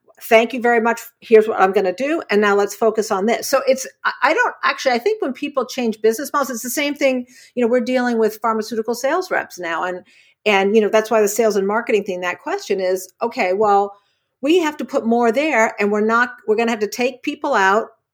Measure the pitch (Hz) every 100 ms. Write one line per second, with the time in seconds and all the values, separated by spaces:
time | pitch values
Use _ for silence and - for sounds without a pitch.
0 | _ _ - 226 240 254 240 233 233 226
1 | - _ - 220 220 - 190 196 185 180
2 | 277 330 - 208 208 202 202 - 220 220
3 | 208 196 220 214 - 269 - 262 - _
4 | - - 262 403 440 - - - 254 233
5 | 403 440 311 247 285 269 247 262 233 208
6 | 220 226 269 285 277 226 247 302 285 285
7 | 269 254 247 - - 247 233 254 240 254
8 | 247 226 214 - 233 220 214 226 226 226
9 | 269 349 349 175 - 175 165 165 180 180
10 | - _ _ _ 214 196 196 220 202 220
11 | 214 220 202 220 220 196 190 220 233 208
12 | 202 180 180 - 302 392 - 196 185 185
13 | - - - 254 185 196 214 202 202 -
14 | _ _ _ - 277 349 302 302 247 277
15 | 226 233 233 233 311 233 226 - 202 208
16 | 214 233 247 - - 214 233 220 208 -
17 | 247 254 302 285 285 220 190 214 220 _
18 | _